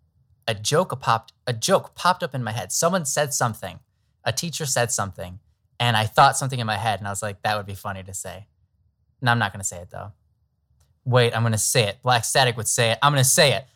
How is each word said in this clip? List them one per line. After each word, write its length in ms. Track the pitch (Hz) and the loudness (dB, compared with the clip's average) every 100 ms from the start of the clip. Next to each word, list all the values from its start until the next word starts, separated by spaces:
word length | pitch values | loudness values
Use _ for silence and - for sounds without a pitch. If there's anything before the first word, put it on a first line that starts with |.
| _ _ _ _ - | _ _ _ _ -6
a 60 | |
joke 460 | 104 107 151 185 131 | -4 0 0 0 -4
popped, 340 | - 113 - _ - | 0 0 0 _ -8
a 60 | |
joke 420 | 113 170 190 - - | -4 2 2 0 -4
popped 280 | 175 180 | 0 0
up 120 | 175 131 | -2 -4
in 80 | |
my 80 | 113 | -4
head. 200 | 113 92 | -6 -6
Someone 340 | - 170 185 147 | -2 0 0 -2
said 280 | - 147 | -2 -2
something. 460 | - 123 107 92 90 _ _ _ _ | 0 -2 -2 -10 -14 _ _ _ _
A 80 | - | -4
teacher 340 | - 175 135 147 | -4 -4 -6 -2
said 260 | 131 117 | 0 0
something. 480 | - 98 - 90 95 _ _ _ - | 0 -4 -6 -14 -14 _ _ _ -2
And 180 | 120 110 | 2 2
I 80 | 110 | 2
thought 320 | - 139 - | 6 6 6
something 220 | 135 127 | -2 -2
in 80 | 110 | -2
my 100 | 104 | -2
head, 220 | 110 98 | 0 -2
and 80 | 104 | -4
I 40 | |
was 100 | 101 | -6
like, 200 | 107 95 | -6 -4
"That 160 | 107 104 | -2 -2
would 80 | 101 | -4
be 80 | |
funny 300 | 95 101 95 | -10 -10 -10
to 100 | 92 | -12
say." 340 | 92 95 87 104 _ _ _ _ _ _ _ | -12 -12 -14 -18 _ _ _ _ _ _ _
No, 100 | 123 | 0
I'm 80 | 117 | 2
not 120 | 101 | 0
gonna 120 | 101 | -2
say 140 | 98 87 | -8 -8
it, 100 | 90 | -14
though. 220 | 92 95 - _ _ _ _ _ _ _ _ | -14 -14 -18 _ _ _ _ _ _ _ _
Wait, 320 | 131 123 117 113 | 0 4 4 2
I'm 60 | |
gonna 160 | 117 110 | 0 0
say 300 | - 131 101 | 0 2 0
it. 140 | - | -2
Black 200 | 123 123 | 0 0
Static 320 | - 147 123 113 | 2 2 2 0
would 100 | 104 | -4
say 240 | - 117 | 0 2
it. 80 | 113 | 4
I'm 100 | 143 | 2
gonna 120 | 143 | 4
say 300 | 135 - 147 | 2 4 4
it. 120 | 98 - | 4 -4